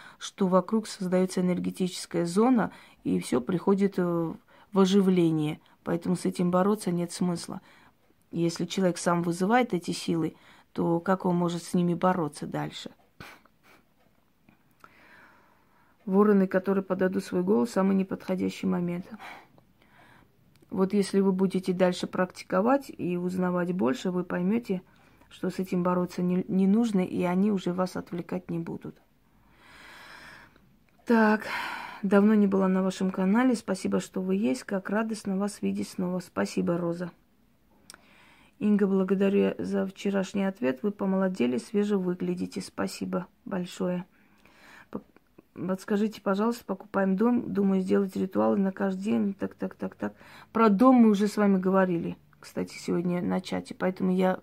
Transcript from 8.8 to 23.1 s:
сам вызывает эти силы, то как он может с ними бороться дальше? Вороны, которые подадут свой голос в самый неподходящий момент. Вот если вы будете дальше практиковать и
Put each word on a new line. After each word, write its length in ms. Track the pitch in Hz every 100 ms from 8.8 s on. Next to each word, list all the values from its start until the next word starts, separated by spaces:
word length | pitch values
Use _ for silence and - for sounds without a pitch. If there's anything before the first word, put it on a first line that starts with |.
| 180 170
сам 240 | 180 175
вызывает 500 | 170 170 185 247 247
эти 160 | 180 175
силы, 460 | 170 - 170 156 - - - _
то 260 | - 175 170
как 260 | 180 185 185
он 100 | 175
может 280 | 175 170
с 100 | -
ними 220 | 180 175 170
бороться 500 | 185 180 147 - 160
дальше? 460 | 151 151 - - - _ - - - _ _ _ _ _ _ _ _ _ _ _ _ _ _ - _ - - - _ _ _ _ _ _ _ -
Вороны, 400 | 190 208 202 190
которые 380 | 185 190 196
подадут 420 | 190 185 185 190 190
свой 160 | 185
голос 280 | 180 233 233
в 40 |
самый 220 | 190 190 190
неподходящий 720 | 190 - - 185 190 - 190
момент. 400 | 180 175 175 - 214 - - - _ _ _ _ _ - - _ _ _ _ -
Вот 240 | 185 190
если 260 | 202 190 196
вы 120 | 196
будете 420 | 185 190 185 185
дальше 320 | 180 180 180 -
практиковать 840 | - 185 - - 185 226 277 - -
и 220 | 175